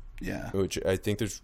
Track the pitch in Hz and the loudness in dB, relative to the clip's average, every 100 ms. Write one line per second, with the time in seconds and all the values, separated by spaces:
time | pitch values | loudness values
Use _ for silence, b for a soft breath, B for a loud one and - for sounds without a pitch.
0 | - - 92 95 - 95 92 - - 95 | -12 -6 -4 -4 -2 0 0 2 2 2
1 | - 101 104 - | 2 2 0 -4